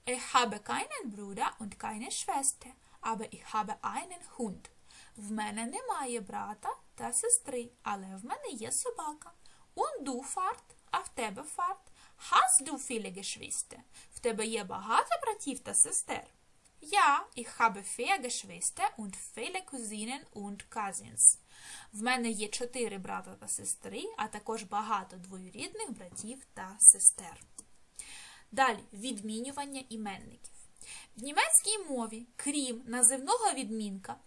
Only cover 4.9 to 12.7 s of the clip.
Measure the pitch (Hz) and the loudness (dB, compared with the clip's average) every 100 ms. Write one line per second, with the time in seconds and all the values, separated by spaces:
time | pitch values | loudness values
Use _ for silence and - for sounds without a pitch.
4.9 | - - - 208 220 214 208 233 370 508 | -20 -20 -14 -6 -4 -4 -6 -6 -6 -4
5.9 | 349 262 240 190 202 202 214 - 508 - | -4 -4 -4 -6 -6 -6 -6 -8 -8 -10
6.9 | - 233 240 466 466 - 254 240 - 226 | -10 -2 0 4 4 4 -8 -8 -8 -6
7.9 | 202 190 190 233 - 523 247 226 - 508 | -6 -8 -10 -8 -8 -8 -8 -2 -2 -2
8.9 | 480 311 302 - - - - - - 571 | -4 -6 -8 -14 -20 -20 -20 -8 -2 -2
9.9 | 523 277 247 269 - 370 480 - - - | -2 -4 -4 -4 -2 -2 -2 -10 -20 -4
10.9 | 349 - - 220 202 294 - 349 381 - | -4 -4 -4 -4 -4 -8 -2 -2 -2 -12
11.9 | - - - - - 762 - 269 | -20 -20 -18 4 6 8 6 2